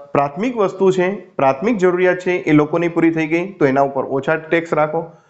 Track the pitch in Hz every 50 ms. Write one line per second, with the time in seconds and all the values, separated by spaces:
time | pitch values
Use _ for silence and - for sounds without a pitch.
0 | - - - 143 139 143 143 170 214 262 240 226 196 180 - - 190 190 185 185
1 | 180 185 202 208 - - - - 139 135 139 - 185 226 254 190 180 180 175 180
2 | 180 180 180 180 - 180 180 180 - - 151 147 151 147 170 170 170 170 165 170
3 | 165 165 160 160 160 151 160 170 180 196 196 - 151 135 131 139 139 135 135 131
4 | 117 113 131 135 135 165 160 160 156 - 175 165 165 - 165 151 151 151 156 165
5 | 170 - - - _